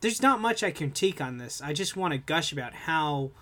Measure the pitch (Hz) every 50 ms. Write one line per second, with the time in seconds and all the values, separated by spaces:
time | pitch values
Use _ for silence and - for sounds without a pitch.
0 | - 233 220 - 262 277 262 220 220 233 226 - 214 185 151 - 156 139 143 -
1 | 190 190 175 - 139 127 123 123 123 113 - - 135 147 147 170 196 - - 190
2 | 185 170 143 135 - - 156 165 160 - 147 139 123 117 - - - 170 160 160
3 | 151 151 143 139 135 135 - -